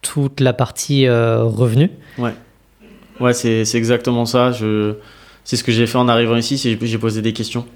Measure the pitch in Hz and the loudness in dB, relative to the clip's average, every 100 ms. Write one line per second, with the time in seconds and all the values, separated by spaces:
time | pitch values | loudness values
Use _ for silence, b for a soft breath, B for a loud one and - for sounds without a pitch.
0 | - - 139 139 131 120 123 - - 139 | -6 -4 -4 2 0 2 -4 -4 -2 2
1 | 131 120 117 113 113 110 120 117 175 - | 4 4 2 2 0 0 2 4 2 -2
2 | B - 117 104 - _ _ _ - - | B -6 -6 -8 -20 _ _ _ -20 -20
3 | - - 123 120 120 113 107 120 113 120 | -20 -2 0 0 0 0 0 0 0 0
4 | 131 120 117 127 123 117 110 107 104 107 | 0 -2 0 2 2 0 -2 0 -2 -4
5 | B B B B - 123 - 113 117 127 | B B B B -6 -4 0 2 2 2
6 | 123 117 117 117 117 135 123 110 120 110 | 2 2 2 0 -2 -2 -2 -2 -4 -2
7 | 113 110 110 110 113 120 123 | -2 -2 -4 -4 -6 -6 -8